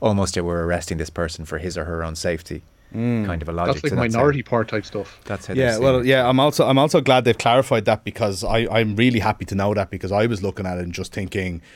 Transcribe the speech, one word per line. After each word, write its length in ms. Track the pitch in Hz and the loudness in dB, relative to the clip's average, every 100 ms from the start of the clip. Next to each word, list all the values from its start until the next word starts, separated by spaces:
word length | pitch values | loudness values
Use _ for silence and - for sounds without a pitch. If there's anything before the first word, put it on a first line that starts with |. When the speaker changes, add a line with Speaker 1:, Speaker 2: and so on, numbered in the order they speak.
Speaker 1:
Almost 340 | 117 101 92 90 | 0 2 0 -2
they 60 | |
were 240 | 85 85 85 | -2 -2 -2
arresting 320 | 87 - 82 | -2 -4 -6
this 120 | 78 | -6
person 360 | - 85 - 78 | -4 -6 -6 -10
for 120 | 80 | -8
his 200 | 90 85 | -6 -6
or 80 | 78 | -6
her 180 | 82 | -6
own 120 | 82 80 | -6 -6
safety, 460 | 92 82 - - - _ _ 110 | -4 -4 -6 -14 -14 _ _ -6
Speaker 2:
Mm. 300 | 120 117 104 | -2 -2 -2
Speaker 1:
kind 160 | 87 | -4
of 80 | 78 | -6
a 20 | |
logic. 220 | 82 87 139 | -4 -2 -2
Speaker 3:
That's 80 | |
like 60 | 156 | -2
Speaker 1:
So 60 | - | 0
that's 160 | 120 113 | 0 2
how 40 | |
Speaker 3:
minority 240 | 143 139 | 2 0
part 260 | - 117 110 | -2 -2 -2
type 160 | 110 - | -4 -6
stuff. 340 | 104 98 - - | -10 -10 -14 -10
Speaker 1:
that's 220 | 101 - | -10 -6
how 60 | 127 | -2
they're 80 | 127 | 0
Speaker 2:
Yeah, 60 | |
Speaker 1:
seeing 120 | 110 | 2
Speaker 2:
well, 140 | 135 127 | 2 2
Speaker 1:
it. 60 | 123 | 4
Speaker 2:
yeah, 220 | 131 123 | 4 4
I'm 100 | 131 | 4
also, 260 | 143 - 123 | 4 4 4
I'm 100 | 135 | 4
also 240 | 147 170 | 4 4
glad 240 | 135 127 120 | 4 4 4
they've 120 | 110 | 2
clarified 460 | 120 123 127 117 104 | 4 4 4 2 2
that, 200 | 107 - | 0 -2
because 400 | 101 107 95 95 | -4 -2 -2 0
I, 140 | 113 117 | 0 2
I'm 240 | 110 110 104 | 2 0 2
really 240 | 127 117 | 2 4
happy 240 | 104 104 95 | 0 -2 -4
to 100 | 98 | -2
know 180 | 101 | 0
that, 160 | 104 95 | 0 -2
because 220 | 92 92 | -6 -2
I 140 | 101 117 | 0 0
was 160 | 107 | 0
looking 240 | 98 92 92 | -4 -6 -6
at 120 | 90 | -6
it 60 | 87 | -6
and 80 | |
just 180 | 85 90 | -8 -8
thinking, 500 | - 92 98 92 85 - | -8 -6 -4 -4 -8 -12